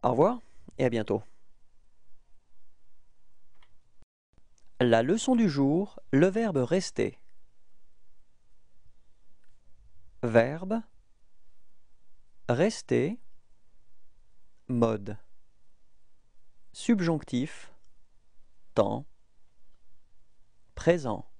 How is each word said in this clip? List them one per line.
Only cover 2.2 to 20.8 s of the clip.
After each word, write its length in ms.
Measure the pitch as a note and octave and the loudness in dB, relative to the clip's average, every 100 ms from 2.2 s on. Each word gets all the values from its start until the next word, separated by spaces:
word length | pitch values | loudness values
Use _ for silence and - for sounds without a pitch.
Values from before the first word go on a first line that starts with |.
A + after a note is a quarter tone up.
| - - _ - - - - - - - - - - - - - - - - _ _ - - - - - | -12 -20 _ -10 -8 -10 -12 -12 -12 -14 -14 -12 -10 -10 -12 -16 -16 -20 -20 _ _ -20 -20 -16 -14 4
La 240 | B2 A2+ | 8 8
leçon 320 | B2 A3 - B3 | 8 2 6 6
du 140 | G#3+ | 6
jour, 500 | C#3+ C#3 D#3+ G3+ - - | 6 6 4 2 -6 2
le 160 | C3+ F3+ | 6 6
verbe 300 | G3+ A3+ D3 | 6 2 2
rester. 640 | B2 F#3 - - G#2 - - - - - - - - - - - - - - - - - - - - - - - - - - - - - - - | 4 2 2 0 -2 -2 -14 -12 -12 -14 -14 -12 -12 -12 -12 -12 -16 -20 -18 -16 -14 -14 -14 -16 -18 -16 -14 -12 -12 -14 -14 -16 -12 -12 -12 -4
Verbe, 580 | A#2+ A2+ A#2+ D#3 F#3+ A3+ - - - - - - - - - - - - - - - - - | 6 8 8 0 -2 -2 -4 -18 -20 -20 -16 -12 -10 -10 -10 -12 -14 -14 -12 -12 -12 -10 0
rester, 720 | B2 F#3 - - A#2+ C#3 A#3 - - - - - - - - - - - - - - - | 4 4 2 2 2 2 -2 -8 -12 -14 -20 -16 -16 -12 -10 -10 -12 -16 -14 -14 -14 -2
mode. 480 | B2 A#2 G#2+ G2+ G#2 - - - - - - - - - - - - - - - | 4 4 2 -2 -8 -10 -12 -14 -16 -16 -16 -16 -16 -16 -18 -18 -16 -14 -12 -12
Subjonctif, 1040 | - - A3 E3+ D#3 - B2 D3 - - - - - - - - - - - - | -4 2 4 4 0 0 -2 -2 -6 -12 -12 -14 -14 -16 -18 -18 -16 -14 -14 -2
temps, 320 | - G#2 A2 C#3+ - - - - - - - - - - - - - - - - | 2 4 2 -6 -14 -20 -20 -18 -14 -12 -12 -12 -12 -12 -16 -16 -18 -18 -20 -14
présent. 540 | - | 0